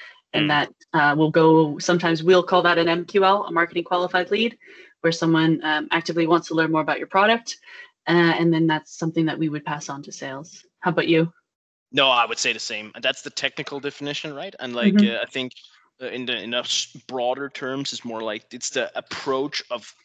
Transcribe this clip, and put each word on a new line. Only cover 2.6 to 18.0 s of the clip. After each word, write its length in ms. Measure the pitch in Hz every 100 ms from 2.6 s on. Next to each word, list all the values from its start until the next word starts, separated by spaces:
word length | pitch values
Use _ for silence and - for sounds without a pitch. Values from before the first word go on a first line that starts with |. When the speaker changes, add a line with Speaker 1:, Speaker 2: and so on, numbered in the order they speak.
Speaker 1:
that 160 | 175 170
an 100 | 170
M 160 | 170 170
Q 180 | 202
L, 200 | 190 202 -
a 60 |
marketing 320 | 165 170 175
qualified 480 | 170 180 180 180 175
lead, 260 | 208 233 - - - - _
where 100 | 165
someone, 480 | 165 165 160 160 156
um, 240 | 156 151 151
actively 360 | 170 165 170 165
wants 200 | 170 -
to 60 | 165
learn 160 | 160
more 100 | 156
about 160 | 151 143
your 100 | -
product. 500 | 190 214 233 - - - - - _ -
Uh, 260 | 170 170 165
and 140 | 170
then 140 | 160 165
that's 300 | 156 - -
something 280 | 165 165 160
that 120 | 147
we 120 | 160
would 160 | 147 160
pass 240 | 151 -
on 120 | 139
to 80 | 143
sales. 540 | - 139 135 156 - _ _
How 120 | 190
about 160 | 160 156
you? 240 | 160 170 _ _ _ _ _ _
Speaker 2:
No, 180 | 135 135
I 160 | 123 113
would 140 | 117
say 120 | 127
the 60 | 110
same. 320 | - 107 107 120
And 80 |
that's 180 | 127 135
the 80 | 143
technical 500 | - 139 - 151 143
definition, 540 | 139 - 143 147 156
right? 220 | 139 190 -
And, 140 | 127 120
like, 180 | 110 104
Speaker 1:
Mm-hmm. 200 | 107 113
Speaker 2:
uh, 40 |
I 40 | 120
think, 280 | 131 127 - - _ _ -
uh, 60 | 127
in 180 | 120 123
the, 160 | 117
in 120 | 107
a 60 | 120
s-, 260 | - - - - -
broader 420 | 131 123 131 139
terms, 420 | - 131 135 135
it's 100 | 120